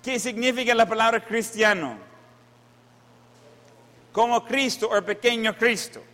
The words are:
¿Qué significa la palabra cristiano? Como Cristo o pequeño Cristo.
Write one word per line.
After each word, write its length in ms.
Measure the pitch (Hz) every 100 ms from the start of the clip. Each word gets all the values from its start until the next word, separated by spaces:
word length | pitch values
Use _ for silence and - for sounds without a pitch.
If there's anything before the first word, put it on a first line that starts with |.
¿Qué 160 | - 254
significa 560 | 247 220 254 247 240 233
la 100 | 220
palabra 380 | 220 226 226
cristiano? 720 | - 226 220 214 214 196 147 107 - - - _ _ _ _ _ _ _ _ _ _ _ - - - - - - -
Como 320 | - 240 240
Cristo 460 | 233 262 262 - 214
o 100 | 202
pequeño 540 | 185 208 240 233 220 208
Cristo. 460 | 233 214 - 113 -